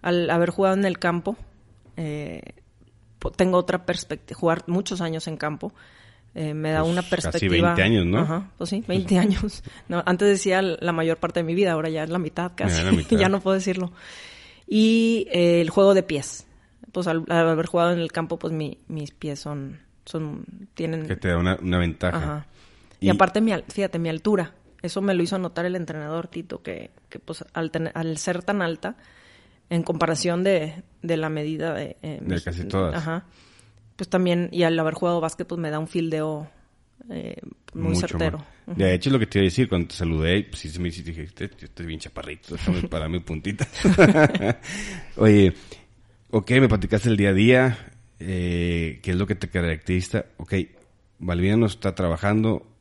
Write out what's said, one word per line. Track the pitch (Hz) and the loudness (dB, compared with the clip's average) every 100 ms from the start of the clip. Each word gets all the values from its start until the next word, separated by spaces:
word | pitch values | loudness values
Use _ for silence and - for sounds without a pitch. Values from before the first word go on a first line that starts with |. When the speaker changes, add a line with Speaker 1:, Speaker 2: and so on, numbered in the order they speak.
Speaker 1:
Al | 180 175 170 | 0 0 2
haber | 170 175 | 2 2
jugado | 175 190 190 | 2 2 2
en | |
el | 196 175 | 0 0
campo, | 175 175 180 226 - - _ - - - | -2 -2 -4 -8 -10 -20 _ -20 -20 -10
eh, | 160 147 147 82 - - _ _ _ _ _ - | -8 -8 -10 -12 -16 -20 _ _ _ _ _ -10
po-, | - | -10
tengo | - 185 180 | 0 4 4
otra | 175 180 - | 2 -2 -2
perspecti-, | - - 156 - | -6 -6 -12 -12
jugar | - 170 165 - | -2 0 0 0
muchos | 175 190 180 | -2 -2 -4
años | 170 160 160 | -4 -4 -8
en | 156 | -6
campo, | 151 151 - - - - - - _ | -6 -6 -10 -12 -20 -20 -20 -20 _
eh, | - 156 | -8 -6
me | 151 156 | -4 -2
da | 156 | 0
Speaker 2:
Pues, | 160 | 2
Speaker 1:
una | 175 | 0
Speaker 2:
casi | 175 | 0
Speaker 1:
perspectiva. | 180 - 170 98 87 175 | -2 -2 0 2 4 4
Speaker 2:
veinte | 170 | 4
años, | 95 113 87 | 4 4 4
¿no? | 104 | 2
Speaker 1:
Ajá, | 151 160 190 - | 0 -2 -6 -10
pues | 170 | -6
sí, | 202 226 | -6 -2
veinte | 185 180 185 | -2 2 4
Speaker 2:
<laughs> | |
Speaker 1:
años. | 208 185 208 - - - - | 4 2 -2 -6 -16 -18 -6
No, | 175 | -4
antes | 170 180 202 | 0 2 4
decía | 196 196 185 | 4 2 2
la | 190 165 175 | 0 -2 -2
mayor | 165 165 165 | 0 0 0
parte | 170 175 | -2 -2
de | |
mi | 165 | -2
vida, | 170 196 | 2 2
ahora | 160 160 | 2 -2
ya | 156 | -4
es | 156 | -2
la | 175 | -2
mitad | 160 - 175 - | -4 -4 -6 -4
casi. | - 85 | 0 0
Speaker 2:
Ya, | |
la | 87 | 2
mitad. | - 78 220 | 2 4 2
Speaker 1:
<laughs> | |
Ya | 190 | 4
no | 196 | 2
puedo | 190 | 0
decirlo. | 190 190 185 180 - - - - - - - - | 0 0 -4 -4 -8 -20 -20 -20 -20 -20 -20 -2
Y, | 214 220 226 226 226 - | 2 4 4 4 2 0
eh, | 180 175 170 | 4 6 6
el | 165 | 4
juego | 185 196 | 6 6
de | 196 | 6
pies. | 180 147 - - - _ _ _ - | 4 -4 -6 -14 -20 _ _ _ -10
Pues, | - 180 | -4 -2
al, | 165 160 | -2 0
al | 170 165 | 2 4
haber | 160 165 | 2 0
jugado | 175 170 | 2 2
en | 175 | 2
el | 165 | -2
campo, | - 165 170 | -4 -4 -4
pues, | 165 | -4
mi, | 160 151 - _ | -4 -6 -10 _
mis | 160 143 | -10 -10
pies | - 156 143 | -10 -8 -8
son, | - 147 139 143 _ _ | -8 -8 -10 -14 _ _
son, | - 165 156 147 - - 196 | -10 -8 -6 -8 -14 -18 -20
tienen | - 165 160 156 | -8 -6 -6 -6
Speaker 2:
Que | 92 | -4
te | 90 | 0
da | 85 | 2
una, | 90 92 | 2 0
una | 92 90 | 0 2
ventaja. | 87 78 90 82 | 0 0 -2 -2
Speaker 1:
Ajá. | 76 151 147 - - - - - | -4 -6 -10 -20 -20 -20 -20 -2
Y | 196 | 0
Speaker 2:
Y | |
Speaker 1:
aparte, | 196 190 214 | 4 4 4
mi | 226 | 0
al-, | 190 - | 0 -4
fíjate, | - 190 170 | -4 -4 -2
mi | 170 | -4
altura. | 160 214 202 165 - _ _ | -2 0 0 -2 -10 _ _
Eso | 175 - | -8 -2
me | 196 | 0
lo | 185 | 2
hizo | 175 190 | 0 -2
notar | 131 143 | -4 -4
el | 175 180 | -4 -4
entrenador, | 160 156 147 160 175 | -6 -8 -6 -8 -8
Tito, | - 165 - | -12 -12 -12
que, | - 85 53 _ _ | -10 -12 -14 _ _
que, | - | -20
pues, | - 165 - | -14 -14 -10
al | - 160 | -6 -4
ten-, | 160 160 | -4 -4
al | - 165 156 | -4 -6 -4
ser | - 175 | -4 -4
tan | 175 208 | -2 -2
alta, | 175 165 - 240 - - - - _ _ _ | -2 -4 -8 -10 -20 -20 -20 -20 _ _ _
en | 170 | -4
comparación | 165 160 160 156 175 170 | -2 -2 0 0 0 0
de, | 190 190 156 156 - _ | 2 2 0 -10 -18 _
de | 170 165 | -4 -2
la | 160 | -2
medida | 156 151 160 160 | -4 -4 -4 -4
de, | 156 - - | -6 -8 -10
eh, | 156 147 | -12 -10
Speaker 2:
De | - | -4
Speaker 1:
mis | 90 | -4
Speaker 2:
casi | 85 85 | -4 -6
todas. | 92 98 90 82 | -4 -2 -2 -2
Speaker 1:
Ajá. | 156 165 - _ - _ - _ _ - | -4 -6 -8 _ -20 _ -20 _ _ -14
Pues | 190 | -2
también, | 180 180 175 175 | 0 2 2 0
y | 175 | 2
al | 170 165 | 2 2
haber | 160 | 0
jugado | 160 175 175 | 0 0 0
básquet, | 160 - 175 | -2 -6 -8
pues, | 170 | -6
me | 165 | -4
da | 151 | -4
un | 160 | -4
fildeo, | 175 165 156 156 151 151 _ _ _ _ _ 240 | -4 -2 -2 -4 -6 -10 _ _ _ _ _ -14
eh, | 202 - - - - - | -12 -10 -12 -16 -20 -18
muy | - - | -6 -2
Speaker 2:
Mucho | 90 180 | 0 0
Speaker 1:
certero. | - 160 156 | -2 -2 -4
Speaker 2:
más. | - - - | -12 -20 -12
Speaker 1:
Ujú. | 175 | 0
Speaker 2:
De | 95 | 2
hecho, | 92 135 | 2 2
lo | 135 | 2
que | 110 | 2
te | 101 | 2
iba | |
a | 95 | 2
decir, | 87 127 | 2 2
cuando | 92 82 | 2 -2
te | |
saludé, | - 85 80 78 95 | -4 -2 0 2 0
pues, | 104 - | 0 -10
sí | 76 | -12
se | 80 | -6
me | 87 | -6
hizo, | 87 | -6
dije, | 85 80 | -12 -12
"Este, | 78 - 98 | -12 -10 -12
yo | - 73 | -12 -20
estoy | - 85 | -14 -10
bien | 78 | -10
chaparrito, | - - 73 78 - | -10 -14 -12 -14 -12
déjame | 82 - 90 | -6 -2 0
Speaker 1:
<laughs> | - | -2
Speaker 2:
parar | 80 78 | -4 -2
mi | 87 | -4
puntita". | - 78 92 101 131 - | -4 -6 -6 -4 -6 0
<laughs> | - 185 196 196 151 - 101 117 - 202 - - - - | 2 6 8 8 4 4 -2 -2 -6 -12 -10 -12 -12 4
Oye, | 107 104 95 - - - - _ _ _ _ | 6 8 8 4 -10 -20 -20 _ _ _ _
ok, | 110 95 | -2 2
me | 123 131 | 4 6
platicaste | 104 92 107 120 | 4 2 0 2
el | 107 | 4
día | 101 | 4
a | |
día, | 95 110 127 127 117 - - - _ | 6 6 6 4 0 -10 -20 -20 _
eh, | 85 92 87 87 87 85 82 62 | -6 -4 -2 0 0 0 -2 -6
qué | - | -4
es | 90 | -2
lo | 101 | 0
que | |
te | 101 - | -2 -4
caracteriza. | 92 85 78 - 90 90 110 - _ | -2 -2 -4 0 -2 0 -4 -6 _
Ok, | - 98 85 - _ _ _ _ | -4 -4 -4 -10 _ _ _ _
Balbina | 87 87 92 110 | -4 0 2 4
no | 113 | 2
está | 95 101 | 0 -6
trabajando | 87 92 80 101 107 110 101 - _ | -2 -2 0 0 2 2 -2 -6 _